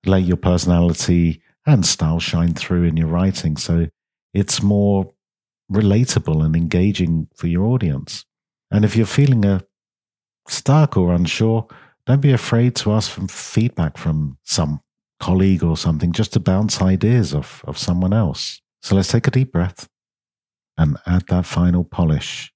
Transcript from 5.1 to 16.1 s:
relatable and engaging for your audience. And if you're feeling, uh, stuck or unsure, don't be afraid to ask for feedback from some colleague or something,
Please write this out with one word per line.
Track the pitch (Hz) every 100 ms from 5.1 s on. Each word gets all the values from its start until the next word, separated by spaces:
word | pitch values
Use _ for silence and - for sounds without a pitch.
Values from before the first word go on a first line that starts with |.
| _ _ _ _ _ _
relatable | 98 107 101 127 - - 78
and | 78
engaging | 80 82 90 95 98 87 82 76
for | _ 87
your | 87
audience. | 104 123 95 69 71 - - _ _ _ _
And | 104
if | 107 104
you're | 110
feeling, | - 139 123
uh, | 101 95 - _ _ _ _ _ _ _ -
stuck | - - 147 151 -
or | 87
unsure, | 87 85 - 113 113 - - - _ -
don't | 135
be | 139
afraid | 123 - 117 123 120
to | -
ask | 104 90
for | - 95
feedback | - - - 117 - 80 -
from | 85 76 73 65
some | - - 76 73 _ _ _ _
colleague | - 92 98 92
or | 82 80
something, | - 78 87